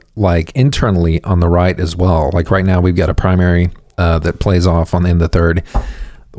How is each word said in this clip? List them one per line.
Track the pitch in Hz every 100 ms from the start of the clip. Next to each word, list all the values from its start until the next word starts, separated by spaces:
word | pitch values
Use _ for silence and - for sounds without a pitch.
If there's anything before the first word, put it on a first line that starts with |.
| _ -
like, | 95 85 82
internally | - 135 - 120 92 85 80
on | - 87
the | 85
right | 87 90 90
as | 82
well. | 87 92 82 71
Like, | 90 85
right | 95
now | 95 90
we've | 90 90
got | 80
a |
primary, | 78 98 90 90 87 87 - - -
uh, | 85 82
that | 82 -
plays | 107 90 87
off | 85 82
on | 87
the, | 90
in | 85
the | 82
third. | 85 85 85 - - - - - - -